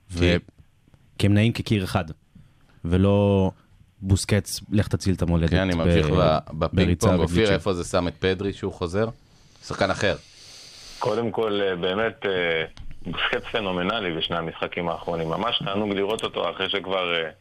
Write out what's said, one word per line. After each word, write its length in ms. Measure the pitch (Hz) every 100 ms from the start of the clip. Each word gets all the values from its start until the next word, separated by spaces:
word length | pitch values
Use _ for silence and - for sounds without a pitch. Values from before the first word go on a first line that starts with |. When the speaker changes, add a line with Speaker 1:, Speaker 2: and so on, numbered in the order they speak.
| -
Speaker 1:
ו-, 240 | 87 87 87 - - _ _ _ _ _ -
כי 80 | 101
הם 60 |
נעים 200 | 101 113
כקיר 300 | 113 - 107
אחד, 220 | 92 101 80 - _ - - _ _ _ 85
ולא 680 | 90 98 101 101 98 95 - _ - _ _
בוסקץ, 580 | 95 98 - 104 - - -
לך 160 | 104 -
תציל 280 | 92 95 87
את 60 |
המולדת 280 | 82 85 82
Speaker 2:
כן, 80 | 90
אני 180 | 95 85
ממשיך 320 | 85 85 76
Speaker 1:
ב-, 40 | 78
Speaker 2:
ב-, 200 | 82 78 - 78
בפינג 260 | 80 87 87
Speaker 1:
בריצה 200 | 87 110
Speaker 2:
פונג. 120 | 90
אופיר, 180 | 82 87
Speaker 1:
רגלית 80 | 110
Speaker 2:
איפה 200 | 95 101
זה 100 | 90
שם 240 | 85 95 87
את 60 | 78
פדרי 340 | 92 90 98
שהוא 200 | - 98
חוזר? 360 | - 87 95 113 120 _ _ - - -
שחקן 260 | - 98
אחר. 240 | - 104 80 - - - - - - - -
Speaker 3:
קודם 320 | 117 107 117
כל, 300 | 107 110 101
אה, 120 | 98 90
באמת, 500 | 92 95 113 - 104
אה, 400 | 92 87 82 78 - - - 90
בוסקץ 380 | 82 - 123 -
פנומנלי 640 | 120 101 90 90 113 92 80
בשני 200 | - 87
המשחקים 520 | 82 - 87 - 85
האחרונים. 400 | 80 - 85 80
ממש 320 | 82 110 - 101
תענוג 240 | 98 107
לראות 300 | 98 98 110
אותו 260 | 107 - 87
אחרי 180 | 85 95
שכבר, 460 | 98 90 95 90 85
אה, 140 | 80 -